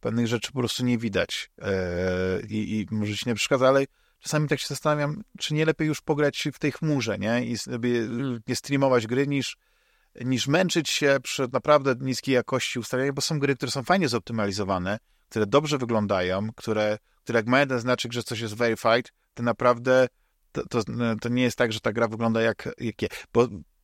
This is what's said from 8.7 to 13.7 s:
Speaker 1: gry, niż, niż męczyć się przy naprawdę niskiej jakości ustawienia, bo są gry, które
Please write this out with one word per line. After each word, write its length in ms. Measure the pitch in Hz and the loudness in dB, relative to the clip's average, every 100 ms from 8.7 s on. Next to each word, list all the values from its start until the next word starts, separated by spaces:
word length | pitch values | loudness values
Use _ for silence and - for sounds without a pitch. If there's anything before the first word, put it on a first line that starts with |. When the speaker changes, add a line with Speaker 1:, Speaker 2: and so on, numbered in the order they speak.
| 139 139 127 110 | 2 4 4 2
Speaker 1:
gry, 200 | 123 143 | 0 0
niż, 300 | 139 123 - _ _ _ _ _ - | 0 -4 -8 _ _ _ _ _ -10
niż 220 | 123 127 104 | -2 -2 2
męczyć 420 | 156 185 175 147 | 2 2 0 -2
się 260 | - 143 139 | 0 2 2
przy 260 | - - 131 | 0 -4 -2
naprawdę 420 | 131 - 147 135 123 | -2 4 4 4 -2
niskiej 340 | 131 127 - | -2 -4 2
jakości 440 | 127 - 131 - - | 2 2 -2 -2 -6
ustawienia, 340 | 113 127 135 | -4 -2 -2
bo 80 | 139 | -2
są 180 | - 156 | -2 0
gry, 180 | 139 139 | 0 0
które 160 | 135 | -2